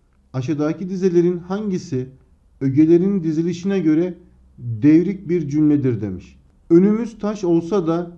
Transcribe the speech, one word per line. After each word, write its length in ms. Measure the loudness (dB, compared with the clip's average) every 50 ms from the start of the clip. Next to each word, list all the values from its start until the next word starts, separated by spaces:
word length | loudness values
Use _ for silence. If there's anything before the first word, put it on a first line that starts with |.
| _ _ _ _ _ _ -10
aşağıdaki 580 | -8 -6 -4 -4 -2 -2 -4 -4 -6 -8 -8
dizelerin 480 | -6 -2 -2 0 2 2 2 2 0 -2
hangisi 680 | -6 -8 -8 -6 -4 -4 -6 -6 -6 -6 -8 -8 -8 -8 -12 -20 _ _ _ _ _ _ _ -6
ögelerin 640 | -4 0 2 4 4 6 6 4 4 2 0 -2 -2
dizilişine 580 | -2 -2 -2 -2 -2 -4 -4 -4 -2 -2 0
göre 380 | 2 2 2 2 0 -2 -4 -8 -16 -20 _ _ _ _ _ -14
devrik 680 | -10 -8 -4 0 4 6 6 6 4 2 -2 -6 -6 -4
bir 200 | -4 -2 -2 -2
cümledir 520 | -2 0 2 2 2 2 0 0 -2 -4
demiş. 380 | -4 -8 -8 -10 -14 -18 -20 _ _ _ _ _ _ 2
Önümüz 480 | 4 6 6 4 2 0 -2 -6 -8 -8
taş 260 | -6 -6 -6 -4 -2
olsa 420 | 0 0 0 0 0 -2 -2 0
da 300 | 0 -2 -2 -4 -6 -10